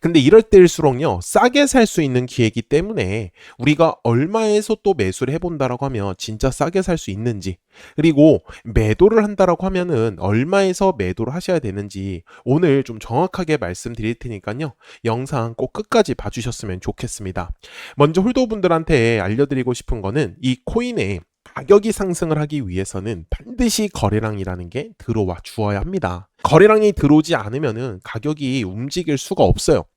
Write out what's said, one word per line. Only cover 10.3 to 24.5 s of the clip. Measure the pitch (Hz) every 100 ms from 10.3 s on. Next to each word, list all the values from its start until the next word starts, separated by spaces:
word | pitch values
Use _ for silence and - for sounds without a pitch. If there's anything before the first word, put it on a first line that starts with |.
| 107 143 196 196 180 190 151
매도를 | 92 92 113
하셔야 | 156 - 175
되는지 | 117 98 104 98 98 90 _ -
오늘 | - 139 175 139
좀 | 131 113
정확하게 | - 120 185 - 165 156
말씀드릴 | 87 90 - 113 110 120
테니까요, | 123 107 - 117 156 - _ - 117
영상 | 113 135 143 117 113
꼭 | 131
끝까지 | - 214 240 208
봐주셨으면 | 123 101 - 120 113 107 92
좋겠습니다. | - - 117 - 98 90 85 - - - - -
먼저 | 147 165
홀더분들한테 | 196 247 254 214 180 165 165 151 113 113
알려드리고 | 92 110 139 131 127
싶은 | 123 - 123
거는 | 98 120 107 92
이 | 127 127 -
코인의 | 226 247 226 98 92 - _ _
가격이 | - 135 202 214
상승을 | 202 196 170 170 156
하기 | 151 147 107
위해서는 | 90 95 98 101 98 82
반드시 | - 214 240 247 - 208
거래량이라는 | - - 107 110 104 95